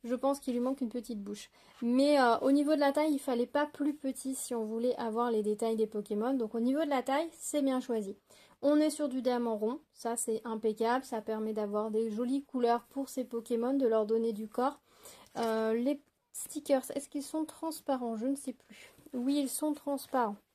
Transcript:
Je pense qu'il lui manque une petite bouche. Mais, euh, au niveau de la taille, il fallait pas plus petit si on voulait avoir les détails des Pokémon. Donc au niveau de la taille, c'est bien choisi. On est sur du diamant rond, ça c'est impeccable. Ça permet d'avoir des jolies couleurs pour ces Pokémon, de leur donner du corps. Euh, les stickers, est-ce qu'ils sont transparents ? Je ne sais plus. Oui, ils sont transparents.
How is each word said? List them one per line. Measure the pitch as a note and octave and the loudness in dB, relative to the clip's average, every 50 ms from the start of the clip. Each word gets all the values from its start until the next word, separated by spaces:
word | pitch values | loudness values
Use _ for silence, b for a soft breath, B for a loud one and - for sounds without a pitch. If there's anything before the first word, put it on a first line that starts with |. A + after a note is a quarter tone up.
| - | -2
Je | A#3 B3 | -4 -4
pense | B3 C4 C4+ C#4+ C#4 | 0 2 0 0 0
qu'il | - - A#3+ | -2 -2 -2
lui | A#3+ | 0
manque | A#3+ B3+ C4+ C4+ | 0 0 0 -2
une | C4 A3+ | -4 -4
petite | - A#3+ A3+ - A#3+ G#3 G3 | -4 -8 -8 -6 -10 -8 -8
bouche. | G3 G#3 G#3+ - B B B B B B B | -8 -10 -10 -12 B B B B B B B
Mais, | B3 A#3 A#3+ C4 C#4 D4 D4 C#4 | -2 2 4 4 6 6 6 6
euh, | B3+ A#3+ A#3 - | 6 6 4 4
au | - C4 | 4 4
niveau | C#4 C#4+ D4 C#4+ D#4 | 4 4 6 4 4
de | C#4+ | 4
la | C#4+ C#4+ | 4 2
taille, | C#4 D4 D4+ D#4+ D4 | 4 4 2 2 2
il | C4+ | 0
fallait | - - B3 A#3 B3 | 0 -2 0 0 0
pas | A#3+ - C#4+ D4 | 0 0 0 0
plus | D4 - - D4 D4+ D4 | 0 -2 -2 -2 -2 -2
petit | D4 - C4+ C4 - - C4 C4 | -2 -4 -6 -6 -4 -6 -6 -6
si | - - - B3 | -6 -6 -6 -4
on | A#3 A3 | -4 -4
voulait | G#3+ A3 A3+ A#3 B3+ - | -4 -2 0 0 0 0
avoir | - A#3+ A3+ G#3+ A3+ A#3+ A#3+ | 0 -2 -2 0 0 0 2
les | A3+ G#3+ G#3 | 2 0 2
détails | G#3 G#3+ G#3 A#3 A3+ A3+ | 0 0 0 0 0 2
des | A3 A3 | 0 0
Pokémon. | G#3+ - G#3 G3+ - G#3+ G#3 A3 B3 C#4 | 0 0 -6 -4 -2 -2 0 0 0 0
Donc | C4 A#3 G#3+ - | 0 -2 -2 -2
au | A#3 | 0
niveau | A3+ B3 C4+ D4 E4 | 2 2 2 2 0
de | D4 | 0
la | C#4+ C4 - | 0 0 0
taille, | - C4+ C#4+ E4 E4 | 0 0 0 0 -2
c'est | - - - - - D4 | -6 -10 -10 -2 0 2
bien | C#4 C4+ C4 B3+ | 2 2 2 0
choisi. | B3+ - A#3 A3+ G#3 F#3+ G3+ - B B B B B B B B | 0 0 -2 -2 -2 -4 -8 -12 B B B B B B B B
On | - C#4+ D4 D4+ | 2 4 6 6
est | D4+ D#4 | 4 4
sur | D4 - D4+ | 2 0 -2
du | C#4 B3 C4 | -2 -2 0
diamant | A#3 B3+ B3 A#3+ A#3+ A#3 A3 | 0 0 0 2 0 -2 -2
rond, | G#3 G#3+ A3 B3+ D#4 _ _ _ | 0 -2 -2 -2 -4 _ _ _
ça | - - A#3 A#3 | -8 -6 -4 -4
c'est | A#3 - - A3 G#3+ - | -2 -2 -2 -2 -4 -4
impeccable. | A#3 A3+ A3 A3 A3 G#3+ G#3+ A3+ A3+ A#3+ C4 C4 | -6 -6 -2 -2 -2 0 2 2 2 2 0 0
Ça | - B3+ A3 | -2 -6 -6
permet | G#3+ - A3 A3 A3 A3 A3 | -4 -4 -4 -4 -4 -4 -2
d'avoir | G#3+ G#3 G3+ G3+ G#3 G#3+ A3 | -4 -4 -2 -2 -2 -2 0
des | G#3+ A3 A3+ A3+ | 0 0 0 0
jolies | G#3 G#3+ B3 A#3+ C4+ C#4 C#4 | -2 -2 -2 0 -2 -2 -4
couleurs | _ - B3+ A#3+ A#3 A#3 A#3+ - _ | _ -2 0 2 2 2 2 0 _
pour | - C4+ C4+ | -8 -8 -8
ces | - - C4 B3 | -6 -6 -6 -6
Pokémon, | - - A#3 A3+ - B3 A3+ A#3 B3 C#4 | -4 -6 -8 -4 -2 -2 0 2 2 2
de | C#4 C4+ | 2 4
leur | A3+ A3+ A3 G#3+ | 4 4 4 2
donner | G#3 A3+ A3+ A3+ A3+ G#3+ | 2 0 0 0 0 -2
du | G3+ A3 G#3+ | -4 -8 -6
corps. | - - B3 C#4 C#4+ - B B B B B B B B B B _ | -4 -2 -2 -2 -2 -6 B B B B B B B B B B _
Euh, | - A#3 A3+ A3 A3 A3 A3 A3 | -2 -2 0 0 0 0 0 0
les | A#3 A#3+ C4+ D4 C#4+ _ _ _ _ _ _ _ | 2 2 0 0 -2 _ _ _ _ _ _ _
stickers, | - - - - D4+ D4 - C#4 C4 C4 - - | -14 -12 -8 -10 -10 0 2 2 2 2 -2 -8
est-ce | D4 - | -8 -8
qu'ils | - - C#4+ C#4 | -6 -8 -8 -8
sont | - - D#4 D#4 | -4 -4 -4 -4
transparents ? | D#4 - - - D#4+ D#4 - - - C4+ B3 B3 A#3 A3+ | -4 -6 -8 -6 -6 -6 -6 -4 -2 -2 -2 -2 -4 -4
Je | G#3+ A3+ | -2 -2
ne | C4 C#4 | -2 -2
sais | C#4 - - A#3+ | -2 -4 -10 -10
plus. | _ _ _ G#3 - - - - - - - - | _ _ _ -20 -20 -20 -20 -20 -20 -20 -10 -8
Oui, | B3 A#3+ C4+ C#4+ D4 | -4 -2 0 0 0
ils | C#4 B3+ | 0 -2
sont | - - D4+ D4+ D4 | -2 -2 -2 -2 -2
transparents. | D4 - C#4+ C#4+ C4+ - - - C4+ A#3+ G#3 G#3 - _ _ | -2 -4 -4 -4 -4 -6 -2 0 0 0 0 -2 -8 _ _